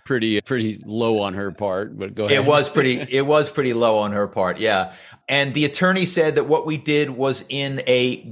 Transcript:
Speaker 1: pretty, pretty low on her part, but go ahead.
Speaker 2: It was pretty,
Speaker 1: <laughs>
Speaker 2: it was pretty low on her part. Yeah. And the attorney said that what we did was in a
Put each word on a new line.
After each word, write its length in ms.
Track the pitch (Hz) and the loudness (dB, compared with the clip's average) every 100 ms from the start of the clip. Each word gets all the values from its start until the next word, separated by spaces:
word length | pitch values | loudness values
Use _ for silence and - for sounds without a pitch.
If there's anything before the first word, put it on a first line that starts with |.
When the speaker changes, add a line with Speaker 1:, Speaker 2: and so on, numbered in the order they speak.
Speaker 1:
pretty, 360 | - 131 113 104 | -4 -2 0 -2
pretty 360 | - 131 110 98 | -2 -2 -4 -6
low 360 | 107 110 117 110 | -8 -2 0 2
on 140 | 101 | 0
her 160 | 95 101 | -4 -8
part, 480 | 85 104 92 110 107 | -4 -4 -2 -4 -8
but 160 | 98 | -10
go 120 | - 107 | -4 0
ahead. 100 | 139 | 2
Speaker 2:
It 80 | |
was 240 | 139 147 143 | 4 2 2
pretty, 320 | - 131 127 | 2 2 0
Speaker 1:
<laughs> 80 | 139 | 0
Speaker 2:
it 180 | 135 139 | 0 4
was 220 | 151 147 | 2 2
pretty 240 | - 131 | -2 -2
low 260 | 117 117 110 | 2 2 2
on 140 | 104 | 0
her 160 | 104 101 | -2 -2
part. 320 | 107 92 90 | -2 -2 0
Yeah. 320 | 107 98 90 - - - - | 0 0 -2 -8 -20 -16 -2
And 260 | 139 139 | 0 0
the 100 | 135 | 0
attorney 400 | 147 - 185 190 | -2 2 0 2
said 300 | 180 - 156 | 0 2 2
that 100 | 147 | 2
what 220 | 143 156 156 | 2 0 0
we 100 | 156 | -4
did 340 | - 147 143 | 0 0 0
was 340 | 123 135 127 - | -2 -2 -2 -6
in 340 | 135 139 135 127 | -6 -6 -4 2
a 300 | 127 127 123 - | 2 2 -2 -8